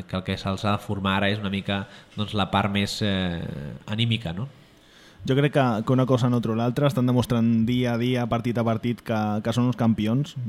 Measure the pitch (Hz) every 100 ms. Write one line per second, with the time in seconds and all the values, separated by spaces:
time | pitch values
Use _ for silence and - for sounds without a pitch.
0 | - 92 90 95 101 95 104 104 - 98
1 | 98 98 101 104 101 98 95 98 95 -
2 | - - 104 107 95 98 98 101 101 -
3 | 107 95 92 85 - 73 71 62 - 107
4 | 117 113 85 87 135 - - - - -
5 | - - - 131 147 147 127 107 110 131
6 | 131 127 123 120 113 113 120 123 143 127
7 | 127 123 117 120 113 113 113 123 123 117
8 | 123 123 120 117 117 117 113 110 120 117
9 | - 110 107 104 113 117 123 120 113 104
10 | 107 127 147 135